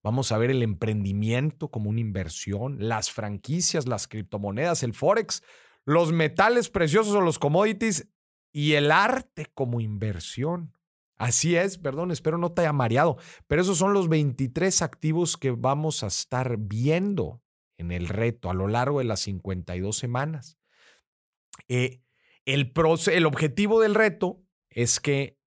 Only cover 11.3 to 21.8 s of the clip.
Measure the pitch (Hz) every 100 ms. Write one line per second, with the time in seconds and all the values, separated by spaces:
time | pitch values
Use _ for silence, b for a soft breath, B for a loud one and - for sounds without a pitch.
11.3 | 120 160 170 196 185 147 135 180 165 165
12.3 | 165 170 170 165 147 120 117 165 135 B
13.3 | B _ 147 180 180 190 202 175 160 147
14.3 | 123 135 160 185 180 160 - 156 156 175
15.3 | - 135 120 123 139 156 147 107 - -
16.3 | 127 127 113 104 107 127 160 196 196 87
17.3 | - _ _ _ _ 85 87 87 92 117
18.3 | - 87 92 95 117 127 143 123 104 -
19.3 | 95 95 92 82 90 95 107 123 123 147
20.3 | 156 120 _ b b b b b _ _
21.3 | _ _ - - 123